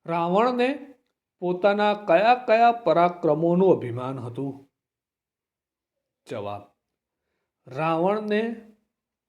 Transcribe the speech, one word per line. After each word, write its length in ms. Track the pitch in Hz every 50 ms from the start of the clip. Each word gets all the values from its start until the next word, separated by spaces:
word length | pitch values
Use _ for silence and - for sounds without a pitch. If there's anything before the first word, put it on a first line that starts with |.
| -
રાવણને 640 | 160 165 170 170 175 180 208 233 254 247 247 247 262 294 294 - - - _ _ _ _ _ _ _ _ -
પોતાના 520 | 185 180 180 180 208 202 202 208 208 208 208 208 -
કયા 340 | - 165 180 208 233 247 247 -
કયા 340 | - 220 233 233 240 233 233
પરાક્રમોનું 920 | - 160 156 170 175 175 175 - - 160 147 156 165 170 175 175 190 185
અભિમાન 460 | 143 117 123 120 117 123 127 131 135 131
હતું? 340 | 117 127 113 131 139 139 135 - - _ _ _ _ _ _ _ _ _ _ _ _ _ _ _ _ _ _ _ _ _ _ _ _ _ _ _ _ _ _ _ _
જવાબ, 360 | - 135 107 101 101 101 101 - _ _ _ _ _ _ _ _ _ _ _ _ _ _ _ _ _ _ _ _
રાવણને 760 | - 127 135 156 165 165 160 170 196 208 214 214 214 208 214 226 233 226 - - - _ _ _ _ _ _ _ _ _ _ _